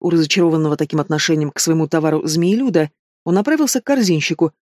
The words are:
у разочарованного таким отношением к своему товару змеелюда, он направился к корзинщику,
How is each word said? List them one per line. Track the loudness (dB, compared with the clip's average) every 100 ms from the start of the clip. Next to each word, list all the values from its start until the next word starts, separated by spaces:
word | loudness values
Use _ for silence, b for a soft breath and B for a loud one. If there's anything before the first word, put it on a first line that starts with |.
у | 0
разочарованного | 0 2 2 2 2 0 -2
таким | -2 -2
отношением | -2 -2 0 0 -2
к | -4
своему | -2 0 0
товару | 0 0 -2 -2
змеелюда, | 0 0 0 0 0 0 _ _ _
он | -2
направился | 0 0 0 0 -2
к |
корзинщику, | -2 0 2 0 -2 -2 -2 _